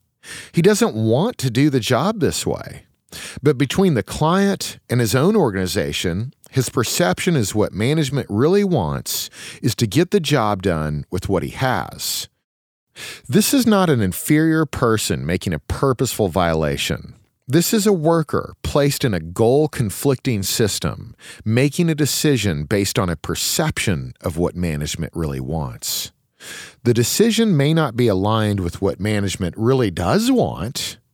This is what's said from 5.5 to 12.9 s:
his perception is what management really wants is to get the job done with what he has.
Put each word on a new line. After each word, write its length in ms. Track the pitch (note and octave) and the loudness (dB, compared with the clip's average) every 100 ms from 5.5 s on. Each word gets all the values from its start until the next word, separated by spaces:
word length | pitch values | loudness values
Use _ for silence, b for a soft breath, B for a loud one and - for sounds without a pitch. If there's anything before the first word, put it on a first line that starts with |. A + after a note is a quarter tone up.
| F#2+ F#2 F#2+ D2 D2 F#2 F2 B2 - _ | 0 -2 -2 -2 -2 -2 -2 -6 -12 _
his 200 | C3+ B2 | -2 0
perception 640 | - A#2+ - F3+ F3+ - D#3+ | -2 -2 0 0 0 0 0
is 180 | G2+ | 0
what 180 | G#2 G2 | 0 0
management 540 | F2 A#2 D#3+ C3+ C3+ - | 0 0 0 0 -2 -2
really 340 | G2+ D3 G3+ | 0 2 2
wants 640 | G3+ D#3 D#2 C2+ - - - B B B | 2 2 0 -4 -6 -8 -8 B B B
is 120 | B2+ - | -4 -2
to 100 | A2 | 0
get 240 | A2+ F#3 | 2 2
the 100 | G#3 | 0
job 420 | C#3+ D3 G#2+ G2+ | 2 0 2 0
done 420 | F#2+ D#2+ D#2 D2+ C2+ | 0 0 -2 -4 -6
with 180 | F#2 - | -6 -2
what 140 | F#2 | -2
he 80 | C#2+ | -2
has. 800 | - C3 G#2 - - - - - _ _ _ _ _ _ | -2 -2 -2 -4 -8 -8 -8 -10 _ _ _ _ _ _